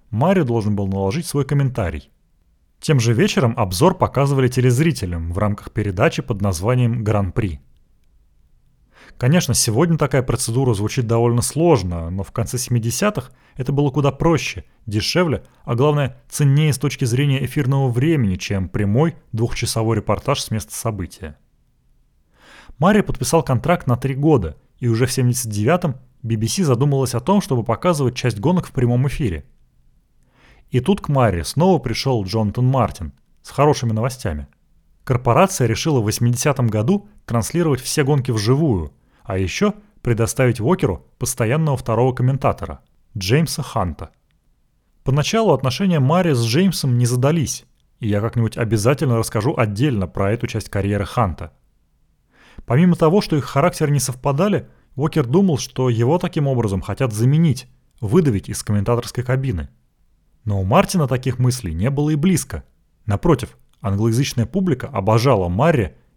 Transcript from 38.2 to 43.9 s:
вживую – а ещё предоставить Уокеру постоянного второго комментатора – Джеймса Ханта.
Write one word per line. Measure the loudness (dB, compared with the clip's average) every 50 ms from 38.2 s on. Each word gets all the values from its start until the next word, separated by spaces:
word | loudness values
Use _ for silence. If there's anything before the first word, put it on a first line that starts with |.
| 0 0
вживую – | -2 -2 0 2 2 2 2 2 0 0 -2 -6 -10 _ _ _ _ _ -8
а | -4 -2
ещё | -2 -2 -2 -2 0 0 0 0 -4 -12 _ _ _
предоставить | -4 -2 0 0 0 -2 0 0 2 2 2 0
Уокеру | 0 0 0 2 0 -2 -2 -4 -10 _ _ _
постоянного | -8 -6 -4 -2 -2 0 0 0 0 0 -2
второго | -2 -2 -2 0 2 2 0
комментатора – | 2 0 0 0 0 0 0 -2 -2 -2 -6 -12 -12 -16 _ _ _ _ _ _ -10 -6
Джеймса | 0 2 2 2 2 0 -2 -6
Ханта. | -8 -6 -4 -4 -4 -4